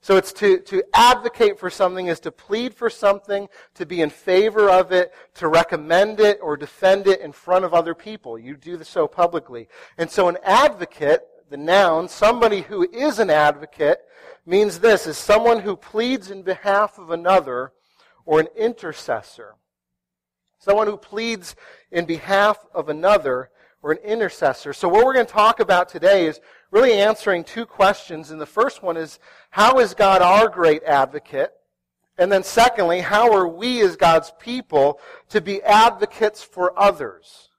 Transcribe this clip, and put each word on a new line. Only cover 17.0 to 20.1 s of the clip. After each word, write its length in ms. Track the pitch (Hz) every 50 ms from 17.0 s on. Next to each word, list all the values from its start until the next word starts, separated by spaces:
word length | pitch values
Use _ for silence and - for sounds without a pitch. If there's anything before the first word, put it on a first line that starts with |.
| 185 160
another 640 | 170 170 170 175 190 185 151 135 127 123 131 135 _ _ _ _ _ _ _ _ _ _ _
or 140 | - 151 156
an 100 | 156 156 _
intercessor. 1000 | - 214 233 233 - - 165 151 - - - 127 107 98 - - - 113 104 107 104 _ _ _ _ _ _ _ _ _ _